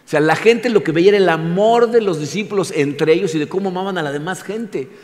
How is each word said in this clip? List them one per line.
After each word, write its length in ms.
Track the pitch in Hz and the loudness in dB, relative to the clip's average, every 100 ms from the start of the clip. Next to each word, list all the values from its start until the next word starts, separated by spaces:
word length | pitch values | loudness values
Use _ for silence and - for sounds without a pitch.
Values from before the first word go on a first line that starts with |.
O 60 | _ | _
sea, 80 | 151 | 0
la 160 | 156 156 | 2 2
gente 340 | 214 240 294 | 2 2 2
lo 140 | 208 | 0
que 80 | 160 | 2
veía 180 | 160 190 | 4 4
era 80 | 202 | 4
el 120 | 180 | 2
amor 640 | 160 165 180 214 233 240 | 2 -2 0 2 4 4
de 100 | 233 | 2
los 180 | 202 156 | 0 -2
discípulos 540 | 147 165 214 202 175 156 | -4 -6 -4 -4 -2 -2
entre 380 | 143 143 156 | -2 0 2
ellos 220 | 170 196 156 | 2 2 -4
y 40 | |
de 80 | 147 | -4
cómo 220 | 185 196 | -4 -4
amaban 300 | 180 190 185 | -4 -6 -4
a 20 | |
la 100 | 151 | -4
demás 300 | 143 160 180 | -6 -6 -8
gente. 480 | - 220 226 170 131 - | -10 -10 -8 -8 -10 -14